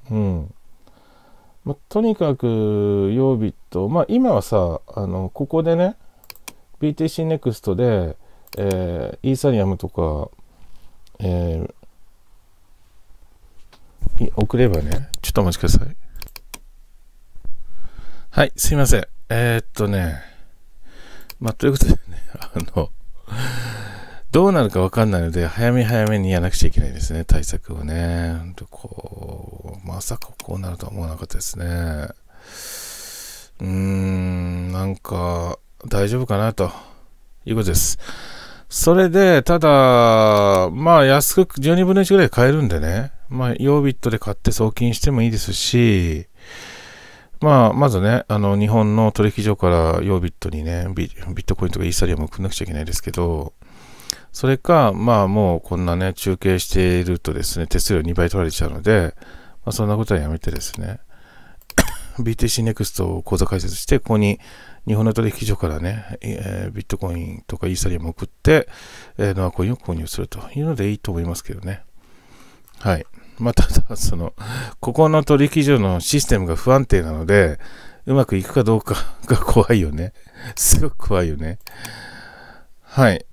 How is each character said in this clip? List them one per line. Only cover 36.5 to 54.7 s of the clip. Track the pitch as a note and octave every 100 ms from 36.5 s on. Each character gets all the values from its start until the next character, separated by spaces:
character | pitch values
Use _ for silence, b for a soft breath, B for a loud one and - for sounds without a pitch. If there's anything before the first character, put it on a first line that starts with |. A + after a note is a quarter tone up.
と | - F2+ B B B B - - - -
い |
う | A2
こ |
と | G2+
で | F2
す。 | - - B B B B B B B
そ | - -
れ | F3+ F#3
で、 | F3+ F#3+ D#3+
た | B2+ E3+
だ、 | D#3 C#3 C3 B2 A#2 A2+ G#2+ G#2 G2+ G2 F#2
ま | F#2+ D#3+ E3
あ、 | C3+
安 | C#3 - - F#3
く、 | -
十 | C#3
二 | F3 F#3
分 |
の | F#3+
一 | F#3
ぐ | G3
ら | D#3+
い |
で |
買 | - B2
え |
る | D3+
ん | B2+
で | E2
ね。 | D2+ F#2+ C#3 - -
ま | B2+ B2+
あ、 |
ヨ | - C3+ D3
ー | C#3
ビ |
ッ |
ト | B2+ A#2+
で | A2+
買 | -
っ | G2+
て | -
送 | G#2 A2
金 | - A#2+
し | A2
て | -
も | C3
い | A#2
い |
で | A2
す | -
し、 | G2+ - B2 A#2+ G2 F2 D#2 E2+ B B B B B B B B B B -
ま | D3+ C3+ A2+
あ、 |
ま | G#2+ C#3+
ず | G2+
ね、 | G2+ A#2+ -
あ | G#2
の、 | G2+ G2+
日 | G#2+
本 | A2 G#2+ G#2+
の | A2
取 | - G#2+ -
引 | G#2+
所 | G2+
か | F2+
ら | F2 E2 E2+
ヨ | F2+ F#2+
ー |
ビ | F2
ッ | -
ト | -
に | D#2+
ね、 | D#2 F2 F#2
ビ-、 | F#2 F2 - F2
ビ | F#2
ッ | -
ト | -
コ | F#2
イ |
ン |
と | F2
か | F2
イ |
ー |
サ | F2 F2+
リ |
ア | D#2+
ム | D#2
送 | -
ん |
な | F#2+
く |
ち | -
ゃ | F2
い |
け |
な | D#2
い | D#2
で |
す | -
け | -
ど、 | - F2 D#2+ C#2+ _ B B B B B B B
そ | - C3
れ | C3+
か、 | -